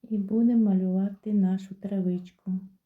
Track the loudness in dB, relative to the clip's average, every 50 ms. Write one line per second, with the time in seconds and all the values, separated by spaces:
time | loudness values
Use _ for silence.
0 | -8 -6 -4 -4 -4 -2 0 2 2 4 4 4 4 4 2 2 2 0 0 0
1 | -2 -2 -6 -8 _ -2 2 2 2 2 0 -2 -6 -10 -16 -12 -10 -6 -4 -2
2 | -2 -2 -2 -4 -6 -12 _ _ _ -6 -6 -6 -8 -12 _ _ _